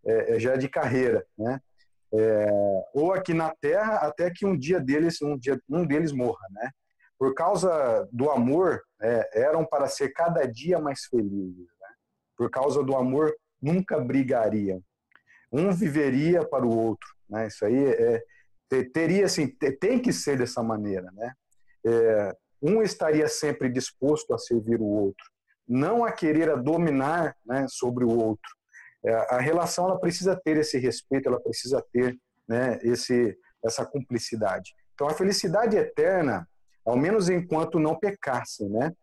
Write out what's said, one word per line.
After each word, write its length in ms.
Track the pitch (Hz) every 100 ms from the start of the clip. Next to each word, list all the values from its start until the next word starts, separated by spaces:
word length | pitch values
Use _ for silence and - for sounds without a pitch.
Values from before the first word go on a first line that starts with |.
é, 320 | 107 113 107 113
é 40 |
já 160 | 120 131
de 120 | 139
carreira, 560 | 170 139 127 123 113 - -
né? 240 | 110 135 _ _ _ _ _
É, 380 | 110 110 107 104 104 101 95 92
ou 220 | 139 165
aqui 220 | 190 180 165
na 180 | 160 160
terra, 360 | 143 180 220 214
até 340 | 151 147 175
que 160 | 175 202
um 100 | 175
dia 220 | 135 180
deles, 420 | 131 147 165 165
um 160 | 147 143
dia, 240 | 120 127 -
um 160 | 156 165
deles 260 | 147 165
morra, 360 | 135 120 110 95
né? 220 | 98 123 _ _ _ _ _
Por 140 | 135
causa 760 | 135 170 196 185 160 131 - -
do 180 | 120 143
amor, 500 | 139 120 151 185 120 - _
é, 400 | 110 117 - 110
eram 240 | 135 160 151
para 220 | 143 139
ser 220 | - 139
cada 360 | - 170 165 131
dia 340 | 113 156 175
mais 260 | 147 135 -
felizes, 600 | 123 101 98 92 90 87 _
né? 80 | 95 _ _ _ _ -
Por 140 | 120
causa 340 | 131 139 135
do 120 | 135 135
amor, 400 | 127 135 156 151 _ _
nunca 380 | 139 180 185 214
brigariam. 840 | 120 139 131 127 107 107 101 92 _ _ _ - _ - _
Um 200 | 135 190
viveria 760 | 175 190 147 143 127 156 175 151
para 180 | 135 123
o 100 | 113
outro, 320 | 113 104 - _ _
né? 180 | 107 110
Isso 180 | - 104
aí 200 | 127 139
é, 380 | 117 117 113 - - _ _ _
te-, 160 | 131 127
teria, 400 | 160 165 190 190
assim, 220 | 175 135
te-, 240 | - 143
tem 280 | 139 190 254
que 140 | 247
ser 240 | - - 135
dessa 240 | 120 -
maneira, 500 | 113 110 104 95 90
né? 220 | 95 120 - _ _ - _ 113
É, 500 | 117 113 107 101 - _ _
um 220 | 147 220
estaria 440 | 208 - 165 151 151
sempre 400 | - 151 143 131
disposto 680 | 123 123 _ 135 151 -
a 40 | 113
servir 420 | - 120 107 117
o 60 | 107
outro, 400 | 104 98 98 - _ _ _ -
não 380 | 123 156 233 226
a 60 |
querer 400 | - 160 151 165
a 40 | 143
dominar, 800 | 127 165 170 135 135 170 156 - -
né, 200 | 131 131
sobre 380 | - 123 123 123
o 40 |
outro. 460 | 117 110 104 - - _ - - _
É, 100 | 110 113 110 127
a 40 |
relação, 460 | 135 170 170 - 180
ela 140 | 185
precisa 360 | 180 170 185 190
ter 220 | 160 156
esse 200 | 151 131
respeito, 500 | 127 - _ 135 135
ela 140 | 123
precisa 420 | - 120 123 139 -
ter, 260 | 120 123 123 _ _ -
né, 320 | 117 127 110
esse, 540 | 117 120 - 123 117 92 _ _
essa 220 | 113 - 117
cumplicidade. 880 | 143 120 120 - 110 104 92 92 _ _
Então, 140 | - 143
a 60 |
felicidade 600 | 156 190 196 190 185 233 202
eterna, 720 | 151 - 160 190 147 101 170 _ _ _ -
ao 100 | 123
menos 340 | 156 220 180
enquanto 500 | 180 175 156 160 175
não 200 | 156 160
pecassem, 680 | 202 202 - 127 120 - 104
né? 240 | 107 151 175